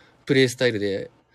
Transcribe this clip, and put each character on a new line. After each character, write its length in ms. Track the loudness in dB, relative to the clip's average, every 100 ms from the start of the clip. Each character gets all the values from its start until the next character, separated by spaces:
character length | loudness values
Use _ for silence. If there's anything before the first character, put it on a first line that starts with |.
| _ _
プ 100 | -2
レ 100 | 2
ー 40 | 2
ス 80 | 2
タ 120 | -2
イ 40 |
ル 60 | 0
で、 320 | -2 -4 -8 _ _